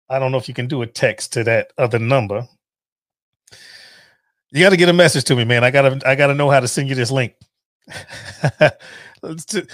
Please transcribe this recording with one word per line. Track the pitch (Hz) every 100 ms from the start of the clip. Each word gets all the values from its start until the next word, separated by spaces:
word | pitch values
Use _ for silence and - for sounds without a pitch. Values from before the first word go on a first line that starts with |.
| -
I | 135
don't | 131
know | 131
if | 127
you |
can | 123 123
do | 143
a | 117
text | - 127 - -
to | -
that | 113 113 - -
other | 123 117
number. | 117 135 101 104 120 _ _ _ _ _ _ _ _ _ _ - - - - _ _ _ _ _ _
You | 139
gotta | 185 185
get | 175
a |
message | 175 170 143
to | - 127
me, |
man. | 117 123
I | 123
gotta, | 139 135 135 127
I |
gotta | 135 143
know | 143 143
how | 143
to | 123
send | - 135
you |
this | 131 117
link. | 135 120 - _ _ _ _ _
<laughs> | - - - - - 135 - 151 - - - - _
Let's | 156 160
do, | - 180 156